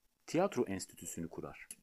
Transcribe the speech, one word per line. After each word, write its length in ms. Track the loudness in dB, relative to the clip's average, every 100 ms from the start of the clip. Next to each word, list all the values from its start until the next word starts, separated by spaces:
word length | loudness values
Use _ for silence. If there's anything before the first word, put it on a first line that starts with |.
| _ _ 0
tiyatro 340 | 4 4 4
enstitüsünü 640 | 2 0 -4 -10 -10 -6 -6
kurar. 380 | -4 -8 -10 -14 -18